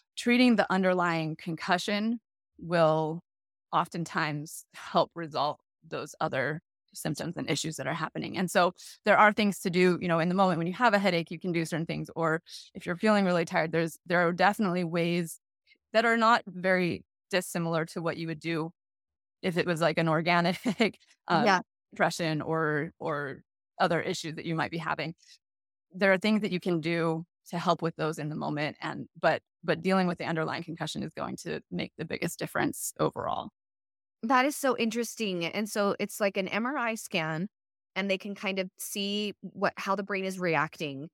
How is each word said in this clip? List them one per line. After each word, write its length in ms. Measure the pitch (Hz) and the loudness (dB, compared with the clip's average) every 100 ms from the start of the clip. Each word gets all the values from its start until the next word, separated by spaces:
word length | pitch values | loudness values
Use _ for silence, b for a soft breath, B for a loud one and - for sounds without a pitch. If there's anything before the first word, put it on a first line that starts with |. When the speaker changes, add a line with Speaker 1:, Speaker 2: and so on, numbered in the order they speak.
| _ - | _ -4
Speaker 1:
treating 380 | 240 247 254 214 | 2 6 6 6
the 100 | - | 4
underlying 600 | 185 185 180 175 165 160 160 | 2 4 2 2 0 -2 -6
concussion 840 | - 156 - 180 - 208 220 233 _ _ _ - | -6 -6 0 0 0 -2 -2 -4 _ _ _ -14
will 640 | 170 170 156 156 156 170 - _ _ _ _ | 0 4 6 4 0 -4 -10 _ _ _ _
oftentimes 960 | 165 175 175 160 185 151 147 151 - - | -2 0 -4 -6 -2 -2 -4 -8 -14 -16
help 380 | - - 180 147 | -18 -2 2 2
resolve 440 | 165 165 143 143 - _ _ 160 | 0 -6 -2 -2 -2 _ _ -10
those 280 | 151 143 - | -8 -8 -4
other 420 | 160 - 131 156 - _ _ | -2 0 -2 -4 -8 _ _
symptoms 440 | - - 151 147 170 | -8 -6 -4 -6 -6
and 100 | - | -4
issues 280 | 165 165 156 | -4 -4 -6
that 100 | 135 | -6
are 80 | |
happening. 440 | 156 156 160 156 - | -4 -6 -6 -6 -4
And 120 | 185 | 0
so 240 | 196 180 - B B 214 | 2 2 0 B B 4
there 120 | 202 | 8
are 140 | 214 | 8
things 280 | 214 208 180 | 6 0 0
to 100 | 196 | 0
do, 300 | 175 180 175 | 4 4 4
you 60 | 180 | 0
know, 100 | 165 | 0
in 120 | 170 | 2
the 60 | 185 | 2
moment 220 | 190 160 | 2 2
when 80 | 170 | -2
you 80 | |
have 220 | 185 240 202 | 0 2 4
a 40 | |
headache, 300 | 196 170 160 | 2 0 -2
you 100 | 165 | -6
can 120 | 185 | -2
do 120 | 170 | -2
certain 220 | 160 160 165 | -2 -4 -4
things. 240 | 151 156 - | -6 -6 -2
Or 260 | 165 160 - B B | 0 0 -4 B B
if 140 | - 175 | -12 -8
you're 80 | 175 | 0
feeling 280 | 220 208 | 2 4
really 220 | 190 175 170 | 4 2 2
tired, 260 | 180 160 | 0 0
there's, 260 | 160 165 - - | 0 -2 -4 0
there 200 | 175 170 | 2 2
are 40 | |
definitely 520 | 175 185 208 202 180 | 4 4 4 0 0
ways 560 | 170 170 170 170 165 - _ _ _ b _ | 0 0 0 0 -2 -8 _ _ _ b _
that 120 | 214 233 | 2 4
are 120 | 226 | 4
not 240 | 226 233 - | 4 4 2
very 560 | 180 185 185 175 98 - _ _ | -2 2 4 2 -2 -8 _ _
dissimilar 560 | 180 - 180 165 165 165 | -2 -2 -2 0 0 -2
to 140 | 185 | -4
what 160 | 165 156 | -4 -4
you 80 | 165 | -6
would 120 | 160 | -6
do 320 | 160 165 165 - _ _ _ _ _ _ | -4 -4 -4 -8 _ _ _ _ _ _
if 140 | 185 175 | -2 0
it 100 | 180 | 0
was, 120 | 160 | 2
like, 200 | 165 170 | 2 2
an 80 | 165 | 2
organic, 500 | 160 175 175 170 180 254 | 2 2 2 2 0 -2
<laughs> 320 | 185 214 - b b - | 0 0 -2 b b 0
um, 180 | 170 208 | 2 4
Speaker 2:
Yeah. 140 | 185 - _ _ | 4 2 _ _
Speaker 1:
depression 500 | - 170 - 165 156 | 0 0 2 -2 -2
or, 520 | 147 160 156 151 160 - | -2 0 0 0 -2 -6
or 460 | 160 147 139 - - _ _ - | -6 -4 -6 -10 -18 _ _ 0
other 220 | 185 165 | 2 2
issues 340 | - 180 165 160 | 0 -4 -6 -8
that 100 | 151 | -4
you 100 | 160 | -2
might 160 | 127 | -4
be 80 | 170 | -4
having. 340 | 156 151 156 - b b _ _ _ _ _ | -6 -4 -6 -10 b b _ _ _ _ _
There 180 | 185 196 | 0 4
are 40 | 190 | 4
things 240 | 214 214 | 4 2
that 100 | 196 | 2
you 80 | 180 | -2
can 220 | 190 170 | 0 0
do 440 | 156 170 165 160 170 _ - | 0 0 0 -2 -6 _ -10
to 100 | 175 | -2
help 240 | 175 170 | 0 2
with 120 | 165 - | 0 -2
those 220 | 156 156 | -4 -4
in 120 | 151 | -6
the 60 | 151 | -4
moment. 420 | 151 147 151 - | -4 -2 -4 -6
And, 260 | 156 - - 165 | -8 -8 -12 -2
but, 220 | 165 151 - _ | 2 2 -2 _
but 200 | 170 165 | -2 -2
dealing 240 | 185 190 180 | 2 2 2
with 100 | 170 | 0
the 80 | 139 | -4
underlying 380 | 165 156 139 | -2 -2 -4
concussion 400 | 170 170 160 - | -8 -8 -6 -6
is 100 | 165 | -8
going 220 | - - - | -8 -8 -8
to 180 | 170 156 - | -8 -10 -8
make 220 | 175 - - | -8 -8 -8
the 80 | 165 | -8
biggest 340 | - 175 - | -6 -6 -6
difference 540 | 165 - - - - - | -6 -2 -2 -2 -8 -2
overall. 500 | 151 - - - - - _ _ _ _ _ _ | -2 -2 -4 -4 -8 -14 _ _ _ _ _ _
Speaker 2:
That 220 | 226 254 269 | 0 2 2
is 100 | - | 0
so 200 | 262 233 | 0 0
interesting. 720 | 226 226 226 - 214 180 165 | 0 -2 -4 -4 -4 -2 -4
And 240 | - 208 | -4 -4
so 260 | 220 202 - | 0 0 0
it's 200 | 202 - | -2 0
like 180 | 202 202 | 0 0
an 100 | 190 | -2
M 180 | 202 240 | -2 -2
R 100 | 294 | -2
I 200 | 233 220 | -2 -4
scan, 540 | - 180 160 160 196 _ _ _ _ 190 | -4 -2 -2 -2 -4 _ _ _ _ -4
and 140 | 196 | -2
they 80 | 190 | -2
can 160 | 202 | -4
kind 240 | 196 202 190 | -6 -4 -2
of 100 | 185 - | -4 -6
see 560 | - 202 202 208 208 - | -8 -4 -2 -2 -4 -6
what, 320 | 190 - 190 - | -12 -2 -2 -2
how 180 | - 196 | -2 -2
the 60 | |
brain 240 | 196 196 190 | -2 -4 -4
is 140 | 185 | -2
reacting 720 | 180 151 156 - 151 135 156 | 0 2 0 -4 -8 -8 -12